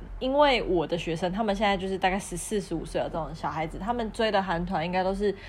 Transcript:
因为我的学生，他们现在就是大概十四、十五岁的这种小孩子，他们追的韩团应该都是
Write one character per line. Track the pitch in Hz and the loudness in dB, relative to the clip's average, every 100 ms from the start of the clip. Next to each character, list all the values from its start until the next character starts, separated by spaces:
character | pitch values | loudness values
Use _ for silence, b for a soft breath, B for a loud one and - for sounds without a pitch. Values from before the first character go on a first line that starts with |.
| - - | -10 -4
因 | 254 | 2
为 | 277 294 233 | 6 6 6
我 | - 175 143 | 4 2 2
的 | 170 | -2
学 | 170 160 | -2 -2
生， | 180 | 0
他 | 190 | 0
们 | 220 | 0
现 | 202 208 | 2 2
在 | 196 | 2
就 | 190 | -2
是 | 190 | 0
大 | 185 | 0
概 | 196 | 0
十 | - 175 | -4 -8
四、 | - 214 | -4 -4
十 | 170 160 | -2 -6
五 | - | -4
岁 | 170 | -4
的 | 135 | -2
这 | 170 | -4
种 | 160 | -6
小 | 160 151 | -6 -4
孩 | 151 160 | -4 -4
子， | 147 | -4
他 | 196 | -4
们 | 240 220 | -2 -2
追 | - 220 | 0 2
的 | 208 | 2
韩 | 190 170 175 | 2 -2 0
团 | 180 175 | -2 0
应 | |
该 | 180 | 0
都 | 185 | 0
是 | 196 202 196 | 2 0 -2